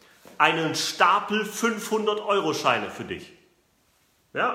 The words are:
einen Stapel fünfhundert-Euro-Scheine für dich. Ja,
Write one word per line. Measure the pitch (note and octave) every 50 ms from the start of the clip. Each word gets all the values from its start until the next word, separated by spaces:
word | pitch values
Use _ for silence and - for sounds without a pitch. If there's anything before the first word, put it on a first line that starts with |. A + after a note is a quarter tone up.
| - - _ _ - - -
einen | - D3 D#3+ D#3+ E3 D#3+ D#3 -
Stapel | - - - - - F#3+ F3 F#3+ G#3 G#3 - G#3 A3 G#3
fünfhundert-Euro-Scheine | - - - A3+ A3+ G#3+ G#3 - - A3 G#3+ G#3 G#3 G#3 G#3+ - G#3 G3+ G3 D#3+ D#3 C#3+ - - C#3 A#2+ A2 G2+ F#2
für | - - -
dich. | - F2+ D2+ - - - - _ _ _ _ _ _ _ _ _ _ _ _ _ _ _ _ _ _ -
Ja, | C#3 G#3 B3+